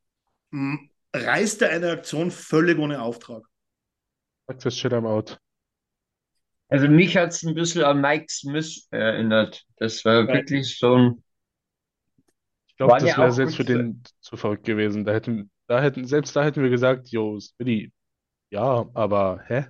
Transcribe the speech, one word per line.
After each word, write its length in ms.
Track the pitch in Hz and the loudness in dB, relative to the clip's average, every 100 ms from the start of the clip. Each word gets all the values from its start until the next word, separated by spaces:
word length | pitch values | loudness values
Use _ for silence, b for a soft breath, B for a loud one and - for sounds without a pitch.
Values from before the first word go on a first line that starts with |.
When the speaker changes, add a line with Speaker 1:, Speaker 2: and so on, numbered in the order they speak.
| _ _ _ _ _ | _ _ _ _ _
Speaker 1:
mm, 240 | 147 139 147 - _ _ | -6 -6 -6 -12 _ _
reißt 480 | 135 117 147 214 - | -6 -2 0 -2 0
er 80 | 202 | -2
eine 200 | 165 175 | 0 -4
Aktion 400 | 165 - 151 175 | -6 -6 -6 -6
völlig 480 | - - 156 170 156 | -6 -2 2 2 2
ohne 240 | 147 143 | -2 -4
Auftrag. 420 | 117 117 - 113 - _ _ _ _ _ _ _ _ _ - | -8 -8 -14 -20 -20 _ _ _ _ _ _ _ _ _ -18
Speaker 2:
Fuck 120 | 127 | -8
this 160 | 127 120 | -6 -4
shit, 160 | 127 | -2
I'm 140 | 120 113 | -2 0
out. 320 | 107 - - _ _ _ _ _ _ _ _ _ _ _ _ _ | -4 -4 -14 _ _ _ _ _ _ _ _ _ _ _ _ _
Speaker 3:
Also 200 | 143 143 | 0 6
mich 280 | 151 190 190 | 6 6 4
hat's 260 | 170 - | 0 -2
ein 100 | 165 | -6
bisschen 280 | 160 170 170 | -4 -2 0
an 160 | 143 143 | 2 2
Mike 260 | 139 156 - | 2 0 -4
Smith 560 | - 139 151 160 - - | -12 -6 -6 -6 -12 -10
erinnert. 720 | 113 110 107 113 110 107 - _ _ | -2 -2 0 2 2 0 -4 _ _
Das 280 | 110 - | -6 -2
war 240 | 110 117 110 | 4 4 4
Speaker 1:
Ja. 40 | |
Speaker 3:
wirklich 460 | 135 - 139 127 - | 0 0 -4 -4 0
so 180 | 123 127 | 4 6
ein 280 | 123 120 _ _ _ _ _ _ _ _ _ _ _ _ _ _ _ | 4 2 _ _ _ _ _ _ _ _ _ _ _ _ _ _ _
Speaker 2:
Ich 80 | _ | _
glaub, 160 | 127 | 4
Speaker 3:
War 80 | 127 | 6
Speaker 2:
das 160 | 170 143 | 4 2
Speaker 3:
der 20 | |
Speaker 2:
wär 120 | 127 | 2
Speaker 3:
auch 20 | |
Speaker 2:
selbst 220 | 123 139 | 2 -2
Speaker 3:
gut 20 | - | -2
Speaker 2:
für 80 | 123 | -2
Speaker 3:
für 160 | 123 | -2
Speaker 2:
den 200 | 120 - - _ | -2 -8 -18 _
zu 180 | - 110 | -18 -8
verrückt 260 | 107 104 | -6 -6
gewesen. 400 | - 107 107 104 | -4 -2 -2 -2
Da 80 | 104 | -2
hätten, 380 | 110 117 113 101 _ - | -2 -2 -6 -8 _ -4
da 160 | 120 | 0
hätten, 240 | 143 135 127 | 0 -2 -4
selbst 280 | 147 143 | -4 -2
da 80 | 143 | -2
hätten 180 | 151 147 | -2 0
wir 80 | 131 | 0
gesagt, 380 | 123 127 131 127 | 2 2 0 -4
"Yo, 300 | 117 107 107 | -6 -4 -6
Smitty, 540 | - _ 123 110 - _ _ _ _ _ _ | -12 _ -4 -2 -4 _ _ _ _ _ _
ja, 380 | 101 123 123 107 | -4 0 -2 -2
aber, 480 | - 104 101 95 92 - | -4 0 0 0 -4 -6
hä?" 200 | 120 139 | -6 -6